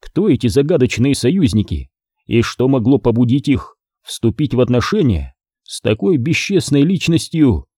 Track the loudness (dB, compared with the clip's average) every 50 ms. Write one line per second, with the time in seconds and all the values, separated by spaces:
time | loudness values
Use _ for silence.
0 | -20 -6 _ -2 0 2 0 2 0 0 2 2 2 2 2 2 2 0 0 0
1 | 0 0 0 0 0 0 0 2 0 2 2 0 -2 -2 -6 -8 -8 _ _ _
2 | _ _ _ _ _ -2 0 0 0 0 -2 _ 0 0 0 2 2 2 2 2
3 | 2 0 2 2 2 2 2 0 0 0 -2 -2 -4 -10 _ _ _ _ _ _
4 | _ -18 -12 -2 -2 -2 -2 -2 -4 -2 0 0 0 2 2 0 0 0 0 0
5 | 2 0 0 -2 -4 -8 _ _ _ _ _ _ _ -18 -18 -8 _ -4 -2 0
6 | 0 0 0 0 0 -2 -2 -4 -4 -2 -2 -2 0 0 2 2 2 2 0 -2
7 | 0 0 0 -2 -2 -4 0 2 2 2 2 0 -4 _ _